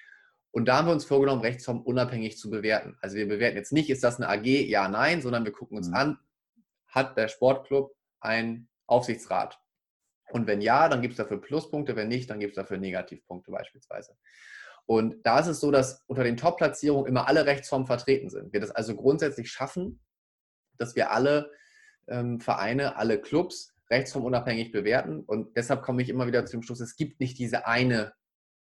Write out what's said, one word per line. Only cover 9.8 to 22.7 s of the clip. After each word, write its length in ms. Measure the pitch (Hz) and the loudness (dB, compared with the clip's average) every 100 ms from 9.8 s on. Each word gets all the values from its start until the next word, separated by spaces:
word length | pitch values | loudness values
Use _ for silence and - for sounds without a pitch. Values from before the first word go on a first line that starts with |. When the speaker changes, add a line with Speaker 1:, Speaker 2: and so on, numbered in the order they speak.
| _ _ _ _ - | _ _ _ _ -6
Speaker 1:
Und 180 | 120 110 | -2 0
wenn 140 | 101 | 2
ja, 280 | 107 135 160 | 4 6 6
dann 120 | 127 | 4
gibt's 160 | 120 120 | -2 -4
dafür 240 | 107 101 | -6 -6
Pluspunkte, 540 | - 147 - 147 147 110 | -4 -6 -4 -4 -4 -4
wenn 120 | 107 | -2
nicht, 220 | 123 127 | -4 -4
dann 100 | 104 | -6
gibt's 160 | 101 95 | -6 -6
dafür 220 | 98 95 | -6 -6
Negativpunkte 720 | 95 90 - 87 - 90 - | -4 -6 -8 -14 -16 -16 -12
beispielsweise. 640 | - - _ - - - _ _ - - - - - - | -12 -12 _ -16 -14 -14 _ _ -20 -20 -20 -20 -10 2
Und 380 | 113 113 - 117 | 2 2 0 2
da 140 | 127 | 4
ist 80 | 170 | 4
es 120 | 151 | 0
so, 100 | 147 | 4
dass 340 | 139 127 - - | 4 2 -2 -6
unter 160 | 131 | 0
den 140 | 120 117 | 0 0
Top-Platzierungen 720 | 165 170 151 - 147 143 135 | 0 2 0 2 0 2 2
immer 200 | 127 - | 2 4
alle 180 | 151 143 | 4 4
Rechtsformen 400 | 139 - 135 131 | 0 0 -2 0
vertreten 440 | 120 - 135 - | 0 2 0 0
sind. 240 | - - | -12 -6
Wir 60 | 104 | -4
das 120 | 90 | -4
also 240 | 117 110 101 | -4 -6 0
grundsätzlich 560 | 131 147 151 127 117 | 2 2 0 -4 -10
schaffen, 500 | - 135 180 196 - _ _ _ _ _ _ _ - | -8 -8 -6 -8 -10 _ _ _ _ _ _ _ -10
dass 180 | 117 - | -4 -2
wir 160 | - | 0
alle, 400 | 113 139 147 147 - _ _ _ _ - | 2 2 2 -2 -12 _ _ _ _ -8
ähm, 320 | 123 120 117 | -6 -4 -4
Vereine, 560 | 120 - 101 | -2 -2 0